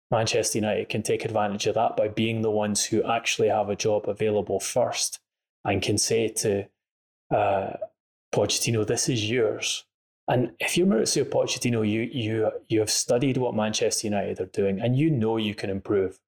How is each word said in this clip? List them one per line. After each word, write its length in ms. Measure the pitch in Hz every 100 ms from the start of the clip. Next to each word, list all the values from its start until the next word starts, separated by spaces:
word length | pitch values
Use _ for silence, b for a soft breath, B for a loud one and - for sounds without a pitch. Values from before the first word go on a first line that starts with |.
| _
Manchester 480 | 113 110 113 104 113
United 300 | 107 98 104
can 140 | 110
take 220 | 107 110
advantage 420 | 113 110 104 101 107
of 80 |
that 220 | 107 117 -
by 120 | 107
being 340 | 110 113 113
the 80 | 110
ones 340 | 107 104 101
who 180 | - 107
actually 460 | - 117 - - 110
have 200 | 107 101
a 80 | 101
job 320 | 110 104 104
available 520 | 101 107 104 95 95
first 580 | - 127 120 - - - _ _ _ _
and 180 | 123 98
can 160 | - 101
say 300 | - 113 110
to, 400 | - 110 101 98 _ _ _ _ _ -
uh, 380 | 110 104 98 - - - _ _ _ _
Pochettino, 540 | - 104 - - 113 104
"This 220 | 117 -
is 200 | 123 104
yours." 560 | 123 107 110 - - - _ _ _ -
And 240 | 123 117 -
if 160 | - 175
you're 100 | 190
Mauricio 380 | 220 - 151
Pochettino, 640 | 131 127 127 - 127 113 107
you, 140 | 110
you, 500 | 120 139 110 110 107 - -
you 100 | 107
have 120 | 107
studied 480 | - - 123 139 127
what 180 | 127 107
Manchester 500 | 110 110 110 - 110
United 340 | 101 98 98
are 60 | 92
doing, 340 | - 98 95
and 160 | 117 127
you 140 | 160
know 260 | 135 110 113
you 180 | 107
can 140 | 101 -
improve 520 | 98 - 101 92 -